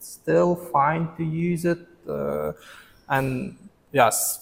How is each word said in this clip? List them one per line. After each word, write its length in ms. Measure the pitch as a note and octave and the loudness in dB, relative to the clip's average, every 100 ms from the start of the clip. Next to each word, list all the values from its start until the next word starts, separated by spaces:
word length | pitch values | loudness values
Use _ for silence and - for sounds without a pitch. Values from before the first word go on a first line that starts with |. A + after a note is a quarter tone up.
still 540 | - - - E3 F3 | -18 -8 0 4 4
fine 540 | F3 - C#3+ C#3+ E3 E3 - | 0 0 2 2 2 -2 -4
to 80 | |
use 400 | E3 D#3+ F3 E3+ | -4 -2 0 0
it? 140 | E3+ E3+ - - - | 0 -2 -6 -16 -8
Uh, 460 | D2 C#2+ C#2+ D3+ - - - - _ - | -4 -2 -2 -4 -6 -14 -20 -20 _ -4
and 480 | C#3 C3+ B2+ B2+ - - _ _ | -2 -2 -4 -8 -12 -20 _ _
yes, 480 | C#3 A2+ - - - | 4 4 4 -2 -2